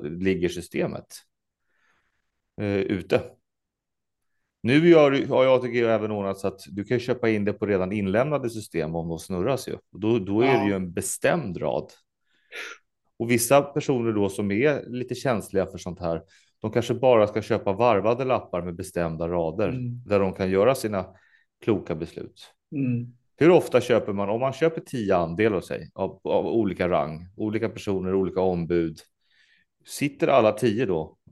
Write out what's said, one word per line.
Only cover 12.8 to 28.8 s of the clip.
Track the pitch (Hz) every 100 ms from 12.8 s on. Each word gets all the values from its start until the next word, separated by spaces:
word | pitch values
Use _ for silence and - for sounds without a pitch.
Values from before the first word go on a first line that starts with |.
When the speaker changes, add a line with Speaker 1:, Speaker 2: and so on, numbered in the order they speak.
| _ _ _ -
Speaker 1:
Och | 117
vissa | 120 - 139
personer | 143 151 147 127 113
då | 104 98
som | 101 101
är | 101 147 135 -
lite | 123 123
känsliga | 117 139 107 - 98 90
för | 90
sånt | 90 87
här, | 85 82 - _ _ _
de | 110
kanske | 120 117
bara | 113 131 117 104
ska | 110
köpa | 104 107 101
varvade | 95 120 101 104 120
lappar | 131 113 - 90
med | 87 87
bestämda | 87 90 85 80 85
rader | 87 82 90 98
Speaker 2:
Mm. | 127 123 - -
Speaker 1:
där | 101
de | 95
kan | 92 92
göra | 95 113
sina | 131 110 101 87 - _ _ _ _
kloka | - 98 -
beslut. | 78 80 - - - - _ _ 147
Speaker 2:
Mm. | 131 120 120 - _ -
Speaker 1:
Hur | 156
ofta | 170 - 123
köper | - 113 -
man, | 101 101
om | 113
man | 131
köper | 117 165 165
tio | - 131 98 92
andelar, | 85 85 110 92
säg, | - 67 78
av, | - 95 92
av | - 90 87
olika | 113 104 85 90
rang, | 85 73 80 87 -
olika | 107 107 110
personer, | - - 95 92
olika | 95 95 92
ombud, | 92 87 82 87